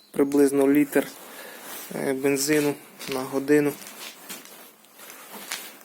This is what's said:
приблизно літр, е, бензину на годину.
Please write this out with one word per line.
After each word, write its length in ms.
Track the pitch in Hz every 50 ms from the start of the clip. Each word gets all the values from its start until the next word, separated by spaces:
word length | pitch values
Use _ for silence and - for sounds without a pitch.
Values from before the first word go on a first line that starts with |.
| _ _
приблизно 600 | - - 143 139 143 143 143 135 139 139 135 139
літр, 360 | 139 147 147 143 - 143 135 - - - - - - - - - - - - - - - - - -
е, 180 | 156 147 139
бензину 640 | 131 131 135 139 143 135 139 147 151 151 147 147 143 - - - - - - 135
на 120 | 135 131
годину. 520 | 127 131 135 135 135 143 147 151 147 143 139 - - - - - - - - - - - - - - - - - - - - _ _ _ _ - - - - - - - - - - - - - - - - - -